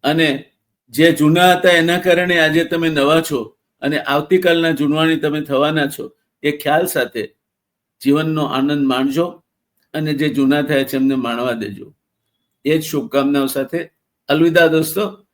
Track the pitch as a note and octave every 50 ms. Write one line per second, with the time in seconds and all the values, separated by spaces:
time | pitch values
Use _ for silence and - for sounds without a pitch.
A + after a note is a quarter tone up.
0 | - C#3 D3+ D#3+ D#3+ D3+ C3+ C#3 - _ _ _ _ _ _ _ _ _ A#2+ C#3
1 | D#3+ E3+ D#3 D3+ D3+ D3+ D#3+ E3+ F3+ F#3 F3+ F3 F3 F#3 F3 E3+ E3 E3+ F3 F3+
2 | F3+ F#3 F3 E3+ F3+ F3 F3 E3+ D#3+ D#3 D3+ E3 E3+ - F3 E3 E3 D#3+ D#3 D3
3 | C#3 C#3+ D#3 E3 D#3+ - D3+ B2+ A2 - _ _ _ _ _ _ - C#3 D3+ D3
4 | - - C#3+ D3 D3 - F3+ F#3 F3+ F3 E3+ E3+ E3 E3 D#3+ C3+ D3 C#3+ D3 D#3
5 | D#3+ D#3+ D#3+ D3+ D3+ D3+ D3 D3+ C#3+ - C#3 C3 C#3+ D3+ D#3 D#3 C#3+ C#3 - -
6 | - D3 _ _ _ _ _ _ - D3 D3 D3 - D3 D3 D#3+ F3+ F#3 - D3+
7 | B2 A#2+ _ A#2 G2+ - _ _ _ _ _ _ _ _ _ _ _ _ _ _
8 | - C3+ C#3+ D3+ D#3+ D#3+ D#3 D#3 D3+ C3+ - C3 C3+ D3 D3 D3 C#3 C3 B2+ B2+
9 | C3 C#3 C3+ D#3 E3+ F3 F3 - _ _ _ _ _ _ _ _ _ _ _ D3+
10 | D#3 D#3 D3 C3+ D3+ D3+ B2+ C3+ C3+ C3+ C#3+ D3 C#3+ - D#3 C3+ C3+ C3+ - C3+
11 | C3 C3+ C3+ C3 A#2+ A#2 A#2 A#2 A#2+ B2+ A#2+ A2+ G#2+ G2+ G2+ - - - _ _
12 | _ _ _ _ _ _ _ _ _ _ _ _ _ C#3 D#3 D#3+ D#3 - - C#3+
13 | A#2 A2+ - C#3 C3+ C#3 C#3+ C#3+ C#3 C3 - C#3 C3+ C3+ - E3+ E3 - _ _
14 | _ _ _ _ _ - C#3+ D#3 E3 E3+ D#3+ E3+ E3 E3 D#3+ D#3+ D#3+ D#3 - -
15 | - F#3+ - - _ _